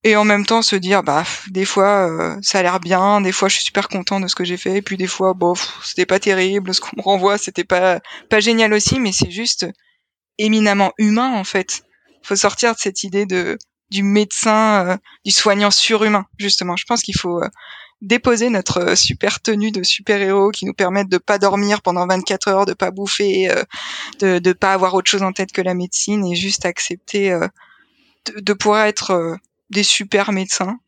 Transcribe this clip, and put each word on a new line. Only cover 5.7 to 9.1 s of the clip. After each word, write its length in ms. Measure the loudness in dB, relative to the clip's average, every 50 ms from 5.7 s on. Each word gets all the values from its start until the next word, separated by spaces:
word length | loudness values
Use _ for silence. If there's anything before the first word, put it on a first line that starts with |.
| -10 -12 -12
c'était 240 | -8 -2 -2 0
pas 120 | 0 0 0
terrible, 540 | 2 0 0 2 0 0 0 -2 -2 -2 -4
ce 80 | -4
qu'on 160 | -4 -6 -12
me 60 | -6 0
renvoie, 340 | 0 0 2 2 2 0
c'était 260 | 0 -4 -6 -6 -6 -2
pas, 360 | _ 2 4 4 2 2 0 -4 -12 -20 -20 -2
pas 120 | _ 2 4
génial 340 | 4 4 4 4 4 4 2
aussi, 260 | 2 2 0 0 0
mais 120 | 0 -2